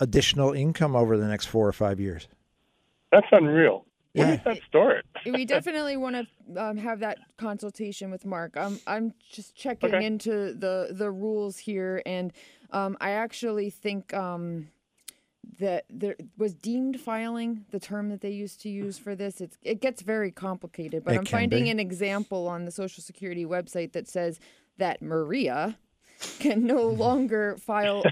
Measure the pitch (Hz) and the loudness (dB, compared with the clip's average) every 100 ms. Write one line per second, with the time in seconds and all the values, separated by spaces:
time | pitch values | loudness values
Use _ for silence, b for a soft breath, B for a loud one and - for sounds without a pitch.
0 | 127 120 - 143 139 143 147 160 156 127 | 2 4 4 4 4 4 0 2 2 4
1 | 117 110 107 104 - 113 104 - 104 98 | 4 4 2 -2 0 2 2 4 0 0
2 | 98 87 - _ _ _ _ _ _ _ | -2 -6 -12 _ _ _ _ _ _ _
3 | - 202 202 208 151 156 147 95 - _ | 8 8 10 8 10 6 6 4 -6 _
4 | _ - 151 160 240 196 - 151 240 - | _ 2 4 4 0 -4 4 6 6 4
5 | - - 240 262 254 277 349 311 294 277 | -2 -10 -4 -2 0 0 0 -4 -2 -2
6 | 262 247 226 _ - 175 220 214 226 220 | -4 -4 -6 _ -12 -8 -6 -4 -4 -4
7 | 214 - _ - 226 208 208 - 208 202 | -4 -6 _ -10 -8 -6 -8 -8 -8 -8
8 | 190 185 196 180 165 143 202 202 - 214 | -8 -8 -6 -6 -6 -4 -4 -6 -4 -4
9 | 226 - _ - - - 277 233 247 190 | -4 -6 _ -18 -18 -10 -8 -2 0 0
10 | 214 214 220 208 196 120 190 185 180 190 | 0 -2 -2 -2 -2 -4 -2 -2 -4 -4
11 | 208 190 214 214 202 190 - 196 185 185 | -4 -4 -4 -2 -4 -6 -6 -4 -2 -4
12 | - 185 180 - b b b 196 196 202 | -4 -6 -6 -8 b b b -4 -4 -4
13 | 190 208 226 - 233 214 202 - 208 202 | -4 -2 -4 -4 -4 -2 -4 -6 -6 -6
14 | - 196 185 175 170 170 151 _ _ _ | -6 -6 -4 -6 -6 -8 -10 _ _ _
15 | b b b _ - - 196 175 - - | b b b _ -20 -6 -2 -2 -6 -8
16 | 202 - - - 214 165 214 247 262 254 | -6 -6 -12 -4 -4 -4 -4 -2 -2 -4
17 | 240 220 226 233 233 226 202 196 - 208 | -4 -4 -4 -4 -4 -6 -8 -10 -6 -6
18 | 208 202 202 202 202 - 214 202 202 190 | -6 -6 -8 -6 -8 -10 -10 -6 -8 -8
19 | 208 196 202 - 175 - - 214 262 247 | -10 -8 -8 -8 -12 -10 -4 -2 -2 -4
20 | 185 220 196 - 190 185 175 - 160 160 | -4 -2 -2 -4 -8 -8 -10 -10 -6 -4
21 | - 117 202 - 247 240 240 220 190 180 | 0 0 2 0 2 2 2 0 -2 -2
22 | 202 202 214 190 175 170 175 185 190 - | -2 -2 -2 -4 -4 -6 -8 -8 -8 -8
23 | - - 190 175 165 180 170 180 165 175 | -20 -12 -8 -6 -4 -4 -4 -6 -4 -6
24 | - 185 175 165 b b b - 185 - | -6 -2 -2 -4 b b b -4 -2 -2
25 | 151 165 151 247 170 127 185 220 _ _ | -2 -2 0 0 0 0 -2 -6 _ _
26 | B B B - 285 214 233 262 226 220 | B B B -2 0 2 4 4 2 2
27 | 240 262 254 220 208 190 - 208 208 202 | 2 4 2 0 0 -4 -2 0 2 4
28 | 156 | 4